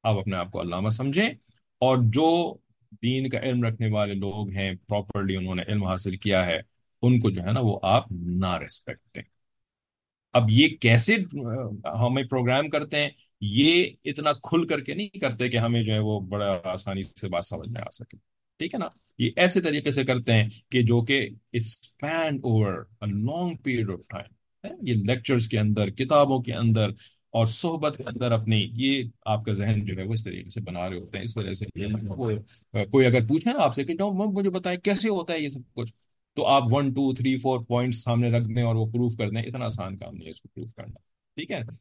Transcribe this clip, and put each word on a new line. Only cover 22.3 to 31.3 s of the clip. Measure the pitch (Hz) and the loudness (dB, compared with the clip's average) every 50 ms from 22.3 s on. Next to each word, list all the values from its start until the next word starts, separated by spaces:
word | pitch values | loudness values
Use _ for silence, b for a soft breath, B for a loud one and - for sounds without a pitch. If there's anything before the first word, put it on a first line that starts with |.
| 143 135 | -2 -2
over | - 127 113 110 107 98 90 82 - _ - _ 104 | 0 2 2 4 2 2 -2 -4 -8 _ -14 _ -6
a | 104 101 | -4 -4
long | 101 107 127 151 170 180 175 160 - - | -2 -2 -2 -2 -2 -4 -4 -6 -4 -4
period | 135 127 117 110 104 | -4 -2 -2 -2 -4
of | 92 87 - _ - | -6 -8 -10 _ -12
time, | 101 101 - _ _ _ _ _ _ - | -12 -12 -14 _ _ _ _ _ _ -14
है? | 202 359 359 247 | -14 -12 -8 -4
ये | 135 120 | -2 0
lectures | 107 98 104 127 123 - - 135 120 113 | 0 2 0 -2 -2 0 0 0 0 0
के | 110 - | 0 0
अंदर, | 110 107 107 104 104 104 98 | 0 2 2 2 2 0 -2
किताबों | 101 - 135 127 151 147 143 139 135 131 | 0 -4 0 4 6 6 6 6 2 0
के | 123 123 | 0 -4
अंदर | - - 117 113 107 113 107 - - B B B B B B _ - | -4 0 2 4 4 4 2 0 -2 B B B B B B _ 0
और | 117 113 | 2 2
सोहबत | 110 110 - - 175 165 160 151 151 147 | 2 0 -2 -2 -2 -2 0 -2 -2 -2
के | - - | -4 -10
अंदर | - - 117 123 120 | -10 -6 -4 0 0
अपनी, | 117 110 110 110 113 | 0 0 2 2 2
ये | 107 101 110 117 110 131 135 139 135 123 117 - _ _ | 2 2 0 -2 -2 0 0 0 0 -2 -6 -12 _ _
आपका | 107 107 107 110 113 104 | -4 -4 -2 -2 -4 -4
जहन | 98 101 107 110 107 101 | -2 0 0 0 0 -2
जो | 101 87 | -4 -6
है | 92 92 | -6 -6
वो | 101 117 | -4 -4
इस | 113 110 | -4 -4
तरीके | 101 87 90 90 90 | -6 -10 -10 -12 -10
से | - - | -10 -10
बना | - - 90 87 90 | -8 -8 -6 -6 -6
रहे | 95 95 87 | -6 -6 -8
होते | 90 85 - | -10 -10 -10
हैं। | 98 95 | -8 -8
इस | 117 | -6